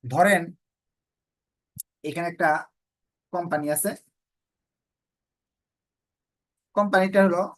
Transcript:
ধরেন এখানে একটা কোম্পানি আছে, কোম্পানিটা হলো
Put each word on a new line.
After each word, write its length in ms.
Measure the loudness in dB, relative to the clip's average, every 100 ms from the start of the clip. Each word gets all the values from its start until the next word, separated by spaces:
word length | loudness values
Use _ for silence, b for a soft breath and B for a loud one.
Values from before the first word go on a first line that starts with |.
ধরেন 380 | -6 2 4 2 -2 -14 _ _ _ _ _ _ _ _ _ _ _ -20 -20 _ -10
এখানে 180 | -6 -6
একটা 180 | -2 0 0 -4 _ _ _ _ _ _
কোম্পানি 320 | -8 -4 -4 -2 -2
আছে, 140 | -4 -6 _ _ _ _ _ _ _ _ _ _ _ _ _ _ _ _ _ _ _ _ _ _ _ _ _ _ _ -2
কোম্পানিটা 440 | 2 2 2 4 4
হলো 160 | 2 -4